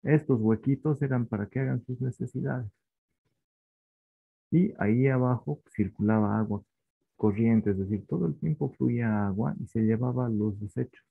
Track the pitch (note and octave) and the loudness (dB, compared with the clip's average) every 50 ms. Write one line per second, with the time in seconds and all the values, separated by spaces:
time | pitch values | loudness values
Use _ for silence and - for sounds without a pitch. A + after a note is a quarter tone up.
0 | - C3+ D3+ D3+ D3+ - C3+ A2+ G#2+ A2 A2+ G#2+ - C3+ C#3 C3 - D#3 D3 C#3 | 2 4 2 2 4 2 0 2 4 2 2 2 2 -2 -2 0 0 -2 0 0
1 | C#3+ C3+ C3 B2 A#2+ - A#2 G2+ G#2 G#2 - C3+ C3+ C3 C3 B2 G#2+ - B2+ B2 | 0 -2 0 -2 -2 -2 -4 -4 -4 -4 -4 -4 -2 -2 -4 -4 -6 -8 -8 -6
2 | C3 B2+ - _ B2 B2 - B2+ B2 C#3 C3+ B2+ A#2+ G2+ _ _ _ _ _ _ | -6 -6 -4 _ -8 -6 -6 -6 -4 -4 -4 -6 -8 -10 _ _ _ _ _ _
3 | _ _ _ _ _ _ _ _ _ _ _ _ _ _ _ _ _ _ _ _ | _ _ _ _ _ _ _ _ _ _ _ _ _ _ _ _ _ _ _ _
4 | _ _ _ _ _ _ _ _ _ _ - E3 F#3 A3 - - G2+ G#2 A2 B2 | _ _ _ _ _ _ _ _ _ _ 2 2 2 2 0 -2 0 2 2 4
5 | C3 C3+ C3 B2+ B2+ B2 B2+ A#2+ - C#3+ D3 - _ - _ - G2+ F#2+ - - | 2 2 2 2 2 2 0 0 -2 -6 -8 -8 _ -12 _ -2 -2 -2 -2 0
6 | G#2 G#2+ A2 A2 G#2+ G2+ G#2 A2 A2 G#2+ G#2 G2+ - _ _ _ _ _ _ _ | 2 2 4 4 2 2 0 -2 -2 -2 -4 -8 -8 _ _ _ _ _ _ _
7 | _ _ _ _ - G#2+ G2 G#2 A2+ A2+ A2+ A2 - G#2 G2 F#2+ F#2+ F#2+ G#2+ G2 | _ _ _ _ 0 0 2 2 2 4 4 4 2 2 0 0 -2 -2 -4 -6
8 | - - - - F3 - C#3+ - - D#3+ D#3 - D3 C3 - _ C3+ B2 A#2+ A#2+ | -4 -6 -4 -2 -2 -2 -2 -2 -2 -4 -2 -2 -4 -6 -4 _ -2 0 0 0
9 | A#2 A2+ G#2+ G#2 G#2 G2 F#2+ G2+ A#2+ - - - - - _ A2+ A2 A2 A2+ A2 | 0 0 0 0 0 -2 -2 -2 -2 -4 -4 -6 -10 -6 _ 0 2 2 2 2
10 | B2+ B2+ B2 B2+ B2 A#2+ A2 G#2 G#2 G#2+ G2+ G2+ G#2 G2 _ B2 B2+ - _ - | 0 -2 -2 -2 -2 -2 0 0 0 -2 -2 -4 -10 -8 _ -6 -6 -6 _ -20
11 | _ _ | _ _